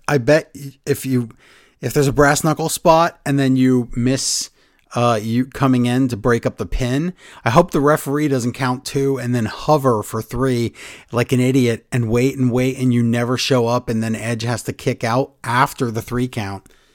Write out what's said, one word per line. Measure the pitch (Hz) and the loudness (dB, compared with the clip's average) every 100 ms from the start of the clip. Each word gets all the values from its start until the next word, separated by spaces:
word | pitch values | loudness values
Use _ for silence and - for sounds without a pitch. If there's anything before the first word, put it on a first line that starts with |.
| - | -2
I | 143 | 0
bet | 117 156 151 139 139 - - | 2 2 2 -12 -18 -12 -6
if | 139 131 | -4 -2
you, | 123 117 - _ _ _ _ | -2 -4 -12 _ _ _ _
if | 131 | -4
there's | 151 139 | 0 2
a | |
brass | 131 143 147 | 4 4 4
knuckle | 160 151 160 | 0 -2 -4
spot | - 175 160 170 - - | 0 4 4 2 -2 -2
and | 139 | 0
then | 135 131 | 2 4
you | 127 127 120 120 | 4 2 0 -2
miss, | 123 135 - - - _ _ _ _ | 0 0 -2 -6 -8 _ _ _ _
uh, | 123 120 113 | -2 0 0
you | 110 117 131 | 0 -2 -2
coming | - 135 127 120 | 0 2 4 2
in | 127 131 | 2 0
to | 110 | 0
break | 123 117 123 | 0 0 0
up | - | -6
the | 101 | -4
pin, | - 123 131 175 - - - | -2 -2 -2 -4 -8 -20 -6
I | 117 | 2
hope | 135 175 | 4 4
the | 165 | 2
referee | 143 156 135 147 151 | 2 2 0 -2 0
doesn't | 131 120 | 0 -2
count | - 131 127 | -2 -4 -4
two | - 139 139 135 | -4 -2 -2 -2
and | 123 | -2
then | 123 107 | -2 -2
hover | - - 151 135 110 | -4 2 2 4 0
for | - 113 | -2 -8
three | 110 120 131 123 113 - - - - | -6 -4 -2 0 -2 -6 -18 -20 -6
like | 113 120 | -4 0
an | 123 | 2
idiot | 127 135 120 113 - | 2 4 2 0 -4
and | 123 113 | -2 0
wait | 120 131 135 | 2 0 0
and | 127 | 0
wait | 123 127 131 | 2 -2 0
and | 127 | 0
you | 120 | 2
never | 117 117 120 123 | 2 0 0 -2
show | - 127 117 | 0 2 2
up | 123 123 | -2 -2
and | 113 | -4
then | 113 | -4
Edge | 110 113 117 | -4 -4 -4
has | 117 113 | -4 -4
to | - | -6
kick | - 135 120 | -6 -4 -4
out | 117 123 139 _ | -2 -2 -2 _
after | 123 123 143 - 123 | -2 2 2 0 -4
the | 113 | -4
three | - 123 123 | -6 -4 -4
count. | 123 98 98 - _ _ | -4 -8 -10 -14 _ _